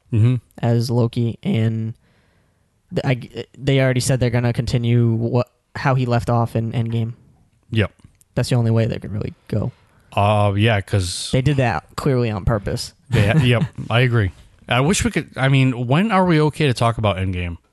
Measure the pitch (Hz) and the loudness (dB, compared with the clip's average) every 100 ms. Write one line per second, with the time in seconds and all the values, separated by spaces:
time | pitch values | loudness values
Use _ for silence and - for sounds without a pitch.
0 | _ 110 120 127 _ - 117 117 117 120 | _ 0 2 0 _ -4 0 0 0 0
1 | 117 123 117 - - 117 113 113 110 - | 0 0 -4 -4 -2 0 0 -2 -6 -10
2 | _ _ _ _ _ _ _ _ _ - | _ _ _ _ _ _ _ _ _ -4
3 | 135 123 - 113 - - 135 135 131 123 | -2 -2 -4 -14 -14 -6 0 2 2 0
4 | - 127 123 120 120 117 117 123 117 120 | 0 0 0 0 0 -2 -2 -2 2 2
5 | 117 113 117 123 - _ _ - 143 131 | 2 0 0 -2 -2 _ _ -4 0 0
6 | 120 120 - 117 117 117 113 120 113 117 | 0 0 0 0 0 -2 -4 -4 -4 -2
7 | 113 - _ _ _ _ _ 110 92 _ | -4 -8 _ _ _ _ _ -2 -2 _
8 | - _ _ - - 123 113 113 110 - | -20 _ _ -6 0 0 2 2 0 -4
9 | - 101 - - - 104 - - _ _ | -8 -8 -8 -10 -6 -4 -4 -8 _ _
10 | _ 104 101 107 104 98 113 101 - 101 | _ 0 2 2 2 2 2 0 0 -2
11 | 90 - - 131 131 135 120 78 _ - | -2 -8 -2 0 2 2 0 -2 _ -6
12 | 147 127 117 104 - 110 98 92 - _ | -2 0 0 -2 -2 -2 -4 -8 -8 _
13 | - 113 104 151 123 117 - - - 113 | -4 0 2 4 4 2 0 -8 -2 0
14 | 127 117 92 - - _ - 120 143 - | 2 2 0 -4 -20 _ -2 0 2 0
15 | - 160 - - 135 135 131 117 120 147 | -2 -4 -6 -2 2 4 2 0 0 0
16 | 226 190 180 156 151 - 147 117 117 110 | 2 2 4 4 2 0 -2 2 0 0
17 | 107 92 95 90 87 85 _ | -2 0 -4 -4 -6 -8 _